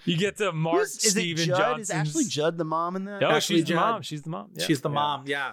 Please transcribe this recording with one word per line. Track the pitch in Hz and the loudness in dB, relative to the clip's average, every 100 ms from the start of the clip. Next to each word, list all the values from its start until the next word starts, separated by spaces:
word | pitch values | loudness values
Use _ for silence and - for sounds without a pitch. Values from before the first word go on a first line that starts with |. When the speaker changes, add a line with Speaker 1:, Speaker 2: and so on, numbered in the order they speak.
| - | -2
Speaker 1:
you | 170 | 0
get | 190 - | 0 0
to | 202 | -2
Mark | 160 160 349 | 0 2 2
Speaker 2:
Who's, | 415 - | 2 0
is | |
it | 220 | 0
Speaker 1:
Steven | 185 175 160 | 2 0 0
Speaker 2:
Judd? | 165 180 | 2 2
Speaker 1:
Johnson's | 220 247 202 | 2 0 -2
Speaker 2:
Is | |
Ashley | 170 151 311 | -2 0 0
Judd | 226 135 156 170 | 0 0 0 0
the | |
mom | 160 160 170 185 | -2 0 -2 -2
in | |
that? | 196 202 | -6 0
Speaker 1:
No, | 151 | 2
Speaker 3:
Ashley | 156 - 170 | 2 2 2
Speaker 1:
she's | |
the | 156 | 2
Speaker 3:
Judd. | 170 | 2
Speaker 1:
mom. | 202 220 | 2 0
She's | 135 151 | -4 -10
the | 156 | -8
mom. | 175 - | -8 -10
Yeah. | 165 | -4
Speaker 3:
She's | 175 143 | 0 0
the | 156 | 0
Speaker 2:
Yeah. | |
Speaker 3:
mom. | 143 147 143 135 | 0 0 -2 -4
Yeah, | 143 131 | -4 -4